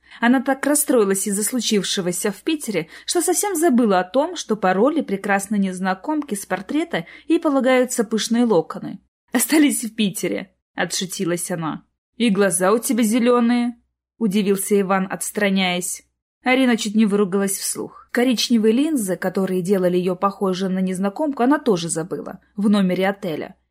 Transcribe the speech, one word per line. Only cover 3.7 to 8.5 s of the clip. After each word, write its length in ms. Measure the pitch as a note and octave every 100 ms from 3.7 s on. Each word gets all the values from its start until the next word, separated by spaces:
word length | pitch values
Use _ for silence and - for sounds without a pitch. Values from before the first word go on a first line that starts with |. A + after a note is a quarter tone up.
| A#3+ A3+ F#3
о 20 |
том, 320 | F#3 C4 E4
что 200 | E4+ -
по 160 | G#3+ F#3
роли 280 | F#3 C4 D#4
прекрасной 560 | C4 G3 G3+ G3 G3 G#3
незнакомки 800 | F#3+ F3+ F#3+ F#3+ D4+ D4+ D4
с 100 | G3+
портрета 640 | - F#3 - D4 - E3+ - - -
ей 120 | E4+
полагаются 640 | D#4 C4+ B3 B3+ B3 -
пышные 420 | A3 G#3+ - A#3
локоны. 540 | A#3+